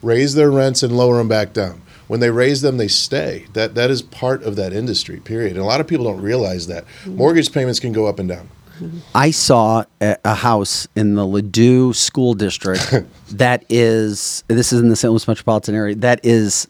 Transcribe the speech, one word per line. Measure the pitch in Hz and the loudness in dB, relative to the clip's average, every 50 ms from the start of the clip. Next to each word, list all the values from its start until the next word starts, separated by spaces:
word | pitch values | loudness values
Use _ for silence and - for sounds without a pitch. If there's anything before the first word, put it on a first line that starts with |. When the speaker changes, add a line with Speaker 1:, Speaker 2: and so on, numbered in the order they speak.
| - | 0
Speaker 1:
raise | 113 117 120 139 143 135 | 2 2 2 2 2 4
their | 151 151 147 | 4 4 4
rents | 139 135 135 135 127 - - | 4 4 2 2 0 0 -2
and | 123 120 | 0 2
lower | 123 123 123 123 120 | 2 4 4 4 2
'em | 117 110 | 2 2
back | 110 107 104 98 - | 0 0 0 -2 -2
down. | 113 101 92 87 85 - _ - - - _ | -4 -4 -4 -6 -14 -20 _ -20 -20 -10 _
When | 110 117 | -2 0
they | 120 120 117 | 0 0 2
raise | 117 123 131 147 131 139 | 2 2 2 0 0 0
them, | 147 131 123 | -2 0 0
they | 110 101 | -2 -2
stay. | - - - - - 143 156 - - - - - - | -2 -4 -4 -2 -4 -4 -4 -4 -8 -10 -14 -10 -4
That, | 110 110 110 - | -4 -4 -2 0
that | 117 120 127 135 | -2 0 0 0
is | 123 123 | -2 -6
part | - - - - 127 131 - - | -12 -12 -6 -4 -4 -4 -2 -4
of | 110 101 | -6 -6
that | 98 95 92 92 | -4 -6 -4 -4
industry, | 104 117 123 104 - - - - 90 | -6 -4 -4 -4 -4 -6 -8 -12 -16
period. | - - 110 113 117 101 90 | -12 -10 -6 -4 -4 -4 -4
And | 92 | -4
a | 95 | -2
lot | 104 120 143 | 0 0 0
of | 160 | 0
people | - 170 147 120 | -2 -2 -2 -2
don't | 113 98 95 | -4 -4 -4
realize | 95 101 120 127 113 95 92 90 82 | -4 -2 -2 -2 -2 -2 -4 -6 -8
that. | 87 87 85 - - - - - | -8 -10 -12 -12 -16 -20 -18 -14
Speaker 2:
Mm-hmm. | 190 185 | -12 -2
Speaker 1:
Mortgage | - 123 151 170 165 143 - - | 2 2 4 4 4 0 0 -2
payments | 151 131 127 117 - | -2 -2 -2 -4 -4
can | - 123 110 | -4 -4 -2
go | 110 107 | 0 0
up | 104 98 95 | 0 -2 -4
and | 98 90 | -6 -6
down. | 87 87 87 - - - _ - - 160 | -6 -8 -12 -20 -20 -20 _ -20 -18 -16
Speaker 2:
Mm-hmm. | 175 170 165 170 - - - | -14 -14 -14 -14 -16 -2 0
Speaker 3:
I | 123 139 156 | 2 2 2
saw | 160 - - - 135 120 110 107 113 113 107 _ _ _ | 2 0 2 2 4 4 4 4 2 0 -2 _ _ _
a, | 104 104 101 - _ | -2 -2 -2 -2 _
a | 98 110 | -2 -2
house | 95 - 120 117 107 101 - - - - - _ | 0 2 2 2 2 0 -2 -6 -8 -8 -6 _
in | 104 107 104 104 | 0 0 2 2
the | 104 101 | 0 0
Ladue | 92 98 104 107 104 90 110 117 120 127 127 127 127 113 | 0 -2 -2 -2 -2 0 2 4 6 6 4 4 2 0
School | - - - _ - 127 123 117 | -2 -4 -4 _ 0 0 0 0
District | 98 104 95 - - - 98 92 95 92 - - 120 - - - | 0 -2 -4 -4 -6 -4 -4 -2 -2 -2 0 0 -2 -2 -2 -18
Speaker 1:
<laughs> | - - - | -20 -20 -16
Speaker 3:
that | 104 101 127 123 123 120 _ _ | -2 0 2 2 2 0 _ _
is, | 113 120 120 113 113 113 110 107 104 - - - - - - - | 2 2 4 4 4 2 0 -2 -4 -6 -6 -8 -8 -10 -4 0
this | 113 120 120 - 127 | 0 0 2 2 2
is | 123 | 4
in | 117 117 | 4 4
the | 113 | 4
Saint | 107 - 117 110 | 4 2 2 2
Louis | 113 - - | 0 0 -2
metropolitan | 113 - - - 110 107 - - 104 | -4 -2 0 0 0 0 0 -2 -4
area, | 110 107 104 104 | -2 -2 -4 -4
that | 113 101 123 123 120 - | -2 2 0 0 2 2
is | 120 117 113 107 101 95 - - - | 2 4 4 4 2 -2 -4 -6 -8